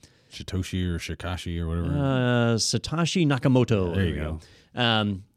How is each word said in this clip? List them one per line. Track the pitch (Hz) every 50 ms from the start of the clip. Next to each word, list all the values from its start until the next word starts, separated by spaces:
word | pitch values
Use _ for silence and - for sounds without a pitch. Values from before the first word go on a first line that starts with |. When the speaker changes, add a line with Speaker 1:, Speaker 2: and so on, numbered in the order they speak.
| - - _ _ _ _ -
Speaker 1:
Satoshi | - - - - 95 90 - - 92 90 90
or | 85 82
Shikashi | - - 82 - - 90 90 85 - 92 85 85
or | 85 82
whatever. | 82 85 85 135
Speaker 2:
uh, | 143 143 139 135 135 131 123 123 123 120 117 117 117
Satoshi | 110 - - - 113 - - 156 160 170 151 - 190 170
Nakamoto. | 147 143 127 - 143 127 127 123 - 117 101 92 87 82
Speaker 1:
There | 95 95
you | 85 73
Speaker 2:
There | 71 76
we | 78 78
Speaker 1:
go. | 80 - - - - _ _ _
Speaker 2:
go. | 120
Um, | 123 117 113 110 104 104 101 92 98 - _